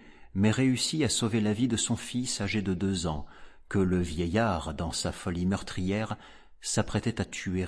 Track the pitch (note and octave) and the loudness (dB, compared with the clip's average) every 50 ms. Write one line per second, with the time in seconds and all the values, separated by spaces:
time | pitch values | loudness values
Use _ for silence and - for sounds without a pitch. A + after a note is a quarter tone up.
0 | - - - - - - - F#2+ G2+ A2 A2 C3 C3+ C3 B2+ A#2 - - - D#3 | -18 -20 -20 -20 -18 -8 0 4 4 4 6 6 4 4 4 2 0 -2 0 2
1 | C#3+ A2 - - B2 A2 A2 A2+ G#2 G#2+ G#2+ G#2 B2+ B2 A2+ G#2+ - - A#2 - | 2 2 2 2 0 2 2 2 2 2 2 2 2 2 2 0 0 0 -2 -2
2 | - - - B2 B2+ C3 - - G2+ G2 G#2+ G#2+ F#2+ G2 F#2 E2+ G2 F#2+ G2 F2+ | -4 -4 -4 -4 -2 -2 -4 -2 -2 0 0 0 0 0 0 0 0 0 0 0
3 | E2 E2+ D#2 D#2 - - - - - - - - - - - G2+ F#2+ F2+ F#2 F2+ | 0 -2 -2 -2 -6 -8 -12 -16 -16 -18 -18 -18 -14 -2 2 2 4 4 4 2
4 | F2 E2+ - E2 F2 E2+ E2+ A2 A#2 A2 F#2 D#2 - D#2+ D2+ - F2 E2 - - | 2 0 -2 -2 -2 0 2 2 2 2 0 -2 -2 -6 -6 -4 -4 -4 -4 -4
5 | - F2+ E2 - - G2 F2 F2 F2+ F#2 G2+ - - - - - F#2 F#2 G2 G#2+ | -4 -4 -4 -4 -4 -4 -2 0 0 0 0 0 -4 -6 -6 -4 -2 0 0 0
6 | A2 G#2+ G#2 - - - - - - - - - - - - - - - - G#2 | -2 -4 -6 -8 -10 -20 -20 -20 -20 -20 -20 -12 -8 -2 0 0 0 2 0 0
7 | - A#2 A2 - G2 - - - - F#2 F2+ F#2 F#2 | 0 0 0 -2 -4 -4 -4 -8 -4 -2 -2 -2 -2